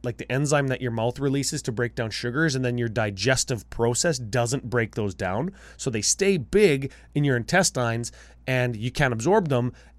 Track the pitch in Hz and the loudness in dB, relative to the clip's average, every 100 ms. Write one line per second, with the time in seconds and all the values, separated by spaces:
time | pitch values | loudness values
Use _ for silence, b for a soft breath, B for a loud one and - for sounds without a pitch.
0 | 123 113 - 127 147 147 135 127 123 113 | -8 -8 -4 -2 2 2 0 -2 -4 -2
1 | 117 123 139 139 135 151 - 113 120 - | -2 -2 -2 0 -2 -4 -6 -2 -2 -2
2 | 113 - 120 127 165 131 127 120 117 104 | -6 -4 -4 0 0 2 -2 0 -2 0
3 | 107 98 107 135 - 120 - - 117 120 | -2 0 0 2 0 -4 -6 -2 0 2
4 | 175 135 117 120 117 135 117 120 110 - | 0 -2 -2 -2 0 -2 -2 0 0 -2
5 | 104 87 92 101 165 B B B - 110 | -4 -4 -4 -2 -4 B B B -4 -2
6 | - - 196 190 117 196 202 139 135 B | -2 2 2 2 2 4 6 4 -2 B
7 | B 147 143 123 113 180 196 131 117 113 | B 0 2 0 2 2 2 0 -2 -2
8 | 117 B B B - 127 123 110 120 - | -6 B B B -2 0 0 -2 -6 0
9 | 139 113 127 214 165 127 123 B B | 0 2 2 2 4 0 0 B B